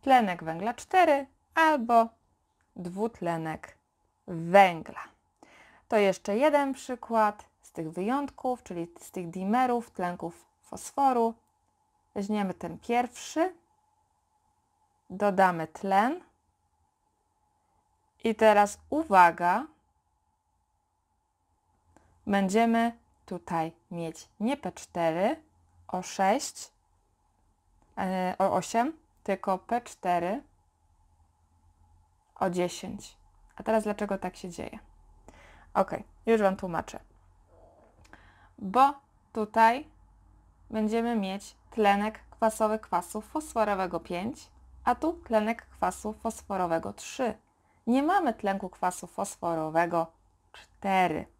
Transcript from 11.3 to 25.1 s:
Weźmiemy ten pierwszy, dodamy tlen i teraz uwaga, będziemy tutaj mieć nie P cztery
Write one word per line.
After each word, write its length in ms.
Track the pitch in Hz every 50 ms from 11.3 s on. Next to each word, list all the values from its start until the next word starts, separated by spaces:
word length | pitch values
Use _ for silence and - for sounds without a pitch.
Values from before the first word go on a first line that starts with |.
| 226 _ _ _ _ _ _ _ _ _ _ _ _ _ _ _ _
Weźmiemy 400 | 208 202 196 214 208 202 190 175
ten 240 | - - 170 165 -
pierwszy, 760 | _ - 233 240 247 240 - - - - - 311 330 370 359 _ _ _ _ _ _ _ _ _ _ _ _ _ _ _ _ _ _ _ _ _ _ _ _ _ _ _ _ _ _ _
dodamy 580 | 180 190 208 202 190 180 190 185 180 165 160 160
tlen 600 | - - - 196 190 190 214 247 302 359 - _ _ _ _ _ _ _ _ _ _ _ _ _ _ _ _ _ _ _ _ _ _ _ _ _ _ _ _ _ _ _ _ _ _ _ _ _ _ _ -
i 120 | 226 220
teraz 440 | - 220 220 208 202 208 202 - - _ -
uwaga, 760 | - 294 320 311 202 185 180 170 170 175 175 175 180 220 285 320 - _ _ _ _ _ _ _ _ _ _ _ _ _ _ _ _ _ _ _ _ _ _ _ _ _ _ _ _ _ _ _ _ _ _ _ _ _ _ _ _ _ _ _ _ - _ _ _ _ _ -
będziemy 680 | 202 196 196 190 185 220 233 233 226 233 226 233 233 - _ _ _ _ _
tutaj 460 | - 185 175 - - 180 165 160 165 165 _ _ _
mieć 380 | 180 170 170 160 160 - - _ _ _
nie 180 | 202 226 285 285
P 140 | - 185
cztery 720 | 175 - - - _ 180 170 165